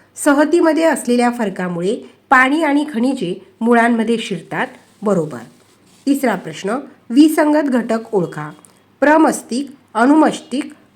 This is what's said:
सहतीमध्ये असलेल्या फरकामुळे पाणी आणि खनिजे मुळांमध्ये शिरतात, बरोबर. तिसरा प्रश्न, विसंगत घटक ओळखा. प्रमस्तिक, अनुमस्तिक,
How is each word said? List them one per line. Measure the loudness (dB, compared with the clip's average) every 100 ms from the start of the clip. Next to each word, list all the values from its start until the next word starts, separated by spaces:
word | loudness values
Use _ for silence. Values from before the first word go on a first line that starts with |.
| _ -4
सहतीमध्ये | 0 2 2 2 2 2
असलेल्या | 0 0 -2 0 0
फरकामुळे | -2 -6 -4 -6 -4 -4 -6 -10 _ _
पाणी | 2 4 2
आणि | 0 0 -2
खनिजे | -2 -2 -2 -6 -8 -12 _
मुळांमध्ये | 2 2 2 0 0 -2
शिरतात, | -4 -10 -8 -6 -6 -8 _ _
बरोबर. | -2 -2 -2 -8 -18 _ _ _ _ _ -2
तिसरा | 0 0 -2
प्रश्न, | -6 -10 -6 -6 -8 -20 _
विसंगत | 4 4 4 2 2
घटक | 0 -2 -2 -4 -2 -4
ओळखा. | -4 -6 -12 -16 _ _ _ _
प्रमस्तिक, | 2 4 2 0 -6 -8 -8 -14 _
अनुमस्तिक, | 0 4 4 4 0 -8 -8 -8 -14 _